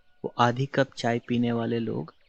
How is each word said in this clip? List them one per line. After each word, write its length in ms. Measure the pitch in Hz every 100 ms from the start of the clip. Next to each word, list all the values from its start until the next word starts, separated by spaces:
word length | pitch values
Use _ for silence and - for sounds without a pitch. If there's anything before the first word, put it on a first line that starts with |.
| _ _
वो 100 | - -
आधी 260 | 120 123 139
कप 280 | - -
चाय 260 | - 120 120
पीने 320 | - 120 120
वाले 280 | 117 117 117
लोग 340 | 110 120 160 -